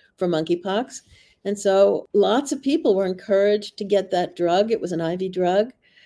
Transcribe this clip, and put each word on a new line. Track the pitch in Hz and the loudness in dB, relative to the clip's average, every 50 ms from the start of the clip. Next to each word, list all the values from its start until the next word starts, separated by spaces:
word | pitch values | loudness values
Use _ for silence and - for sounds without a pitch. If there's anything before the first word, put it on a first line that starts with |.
| _ _ _ | _ _ _
for | _ 185 | _ -2
monkeypox. | 175 170 156 160 165 175 175 - 196 190 220 254 - - - - _ - _ _ _ _ _ _ | -2 0 -2 0 -2 -4 -4 -2 -4 -4 -4 -4 -6 -12 -20 -20 _ -20 _ _ _ _ _ _
And | 196 208 202 | -8 -8 -2
so | - 196 196 196 196 202 190 - - _ - | 0 2 4 6 4 4 4 0 -6 _ 2
lots | 208 196 190 214 262 277 - | 2 2 4 2 0 0 -2
of | 302 277 - | -8 -4 -2
people | 277 294 339 - 247 196 | -2 -2 2 2 2 2
were | 190 196 | 2 0
encouraged | 185 185 185 - - 196 196 202 208 208 208 208 - - | -2 -4 -6 -2 0 2 2 4 2 2 0 -4 -10 -12
to | - 208 | -12 -4
get | 196 208 190 185 190 | 0 0 0 0 0
that | 190 180 180 175 - | -2 -2 -2 -2 -4
drug. | - 175 170 170 190 214 226 | -4 0 0 2 2 2 0
It | 226 - | -2 -4
was | - 180 | -4 -6
an | 175 165 | -4 -4
I | 165 160 175 | -4 -4 -4
V | 185 190 190 | -4 -6 -6
drug. | 185 185 180 175 185 202 226 254 - _ _ _ _ _ _ | -4 -2 0 2 2 0 0 -2 -6 _ _ _ _ _ _